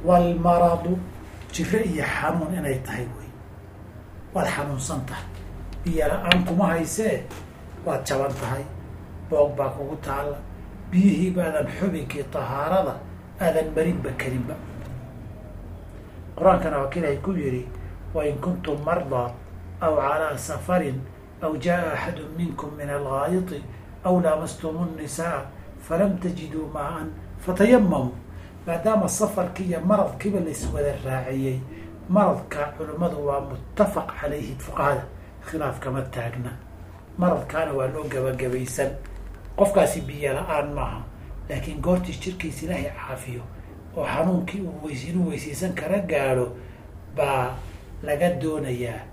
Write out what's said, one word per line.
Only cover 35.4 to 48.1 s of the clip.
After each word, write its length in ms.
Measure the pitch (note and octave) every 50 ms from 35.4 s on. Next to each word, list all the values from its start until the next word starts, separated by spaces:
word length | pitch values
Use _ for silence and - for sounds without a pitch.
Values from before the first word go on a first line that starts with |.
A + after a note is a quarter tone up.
| -
khilaaf 340 | - - D3+ D3+ C3+ B2 -
kama 220 | - C3 B2+ C3+
taagna. 500 | C3+ C3 - B2+ A#2 A#2 A#2 B2+ A#2+ B2 - - - - - - - - - - - - - -
Maradkaana 540 | F3 F3+ E3 C#3 B2+ - - D#3 D#3+ D#3 C#3
waa 140 | C3+ C3 C3
loo 160 | C3 D#3 D3+
gabagabaysan. 880 | C3+ C3+ C3+ B2+ C3 B2+ B2+ C3 B2+ B2 B2+ B2+ B2 - - C#3 C3+ - - - - - - - - - - - - - -
Qofkaasi 440 | G3+ G3 G3+ G3 D#3+ - - -
biyo 320 | C3+ C3 D3 C#3+ D3 C#3 C3
la'aan 400 | C#3+ - - D#3+ D3 C#3+ D3 D3
maaha, 280 | C#3+ B2+ - - - - - - - - - - - - -
laakiin 320 | C#3 C3 - - D3+ D3+
goortii 360 | - F3 F3+ F3+ F3+ - D#3 -
jirkiisa 440 | - F#3 F3+ - - D#3+ C3+ - E3
Ilaahay 260 | D#3+ F3+ C#3 - - - -
caafiyo 460 | - - C3 B2+ - C3 B2 A#2 - - - - - - - - - - - E3+
oo 80 | D3
xanuunkii 560 | - - C#3+ E3 F3+ F#3 F3+ - - - G3+
uu 260 | F#3+ E3+ D#3 - D3+ D#3
weys-, 220 | C#3+ B2+ C#3 E3+
inuu 200 | E3+ F#3 F3 D#3+
weysaysan 440 | D3 - - D3+ C#3 B2+ F3+ F#3 -
kara 260 | - D3 D#3+ F#3+ G3+
gaadho, 480 | F#3+ E3+ D#3+ C#3+ C#3 C3+ C3 B2+ B2 A#2+ - - - - - - - - - - - - -
baa 360 | - C#3+ C#3 C3+ C3 B2 B2+ C3 - - - - - - - - - -
laga 260 | D3